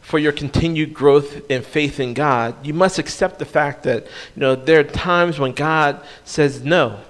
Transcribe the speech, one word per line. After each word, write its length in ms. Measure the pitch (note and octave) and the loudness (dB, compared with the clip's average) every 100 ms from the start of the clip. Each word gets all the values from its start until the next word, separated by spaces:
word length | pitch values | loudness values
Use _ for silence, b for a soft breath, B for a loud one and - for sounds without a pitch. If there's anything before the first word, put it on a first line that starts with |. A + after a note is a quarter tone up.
for 180 | - D#3+ | -2 0
your 100 | D3+ | 0
continued 640 | D3 C#3+ - E3 D#3+ D#3 | -2 -2 0 0 -2 -4
growth 560 | D#3 C#3+ C#3+ C#3+ - - | 2 4 4 2 -14 -6
in 120 | B2 | -6
faith 360 | - D#3 D3 C#3+ | -2 -2 -2 -4
in 160 | B2 | -6
God, 400 | A#2+ D3 B2 A#2 - | -2 2 2 0 -6
you 80 | C#3 | -8
must 280 | D#3 F#3 - | 0 0 0
accept 400 | - - F#3 - | -8 -4 -4 -4
the 40 | |
fact 380 | - D3+ D3 - | -2 0 0 -4
that, 220 | C3+ A#2 | -4 -4
you 360 | - - - - | -6 -18 -16 -2
know, 140 | C3+ | 0
there 240 | C3 B2+ D#3+ | 0 4 4
are 60 | |
times 560 | C#3+ - F3+ F3 F3 D3 | 4 -4 0 2 2 0
when 100 | C3 | -4
God 500 | A#2+ D3+ D#3+ D3 - B B | -2 0 2 2 0 B B
says 380 | - - C#3+ B2 | -8 0 0 0
no 380 | C3 F3 B2 G#2 | 0 2 2 -4